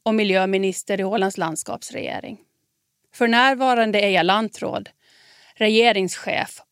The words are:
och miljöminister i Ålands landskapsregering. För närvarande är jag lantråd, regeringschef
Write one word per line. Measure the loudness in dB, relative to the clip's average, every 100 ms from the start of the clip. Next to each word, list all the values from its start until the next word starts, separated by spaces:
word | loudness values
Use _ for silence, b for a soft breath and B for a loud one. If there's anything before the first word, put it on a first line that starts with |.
och | 0 0
miljöminister | 2 2 2 0 0 -4 -4 -4
i |
Ålands | -2 -2 -2 -2
landskapsregering. | -6 -6 -8 -12 -10 -10 -10 -10 -12 -18 _ _ _ _ _ _ _
För | -2 2
närvarande | 4 2 2 2 2 2 2
är | 2
jag | 2 2
lantråd, | 2 -2 -6 -8 -8 -10 _ b b b b b -2
regeringschef | 2 4 4 4 -2 -4 -6 -4 -6 -10 _